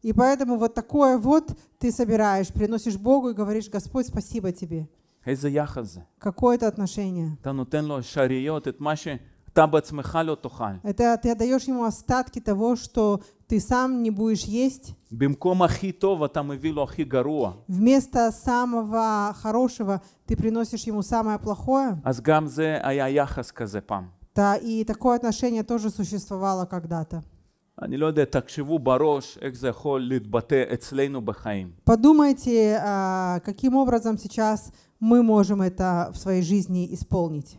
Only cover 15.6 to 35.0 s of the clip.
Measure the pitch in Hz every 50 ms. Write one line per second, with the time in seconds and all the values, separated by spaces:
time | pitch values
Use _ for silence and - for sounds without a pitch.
15.6 | 180 165 - - - 190 180 _ - 190 196 165 151 143 - 156 143 139 143 135
16.6 | 135 160 156 147 139 131 - - 156 131 127 131 123 143 156 151 123 98 90 -
17.6 | - - 185 180 208 240 269 277 262 - - 254 233 226 220 - - 262 247 240
18.6 | 247 247 240 233 220 208 220 226 226 220 214 208 202 208 208 - - 220 214 247
19.6 | 254 240 - - 226 196 196 190 - - _ _ _ - 226 - - 226 220 226
20.6 | 233 220 - 220 - 226 214 208 190 - 247 226 220 214 214 202 - 208 208 -
21.6 | - 254 262 269 269 254 190 160 139 131 131 120 113 151 156 156 156 147 123 143
22.6 | 160 160 156 143 - 139 139 143 135 135 135 147 139 135 - - 120 - - -
23.6 | 120 104 101 104 - - 104 98 90 90 90 _ - _ _ - 202 202 202 214
24.6 | - 233 220 220 220 220 214 - - 254 240 240 240 233 214 - 262 247 233 220
25.6 | 214 - 240 233 208 220 196 - 202 156 208 202 - - 202 185 190 196 190 185
26.6 | 180 185 190 180 165 165 170 165 160 - - 165 151 - _ _ _ _ _ _
27.6 | _ _ _ - - - 131 135 151 156 151 151 143 - - 135 120 - - 151
28.6 | 143 139 160 160 127 131 127 127 151 156 147 139 123 - - - - 135 127 120
29.6 | 127 131 113 - - 151 139 135 127 123 131 127 107 107 107 117 110 - 147 135
30.6 | 127 - - 120 - - 139 135 139 139 139 131 113 107 107 - - 110 104 98
31.6 | 95 87 85 - _ - 233 220 226 294 311 302 294 285 269 277 - 254 240 226
32.6 | 220 214 214 220 - 208 202 196 190 190 185 185 185 180 180 175 - - 196 -
33.6 | - 262 247 262 269 254 240 233 233 226 220 214 - 202 - - 220 214 214 208
34.6 | - - - _ _ _ _ _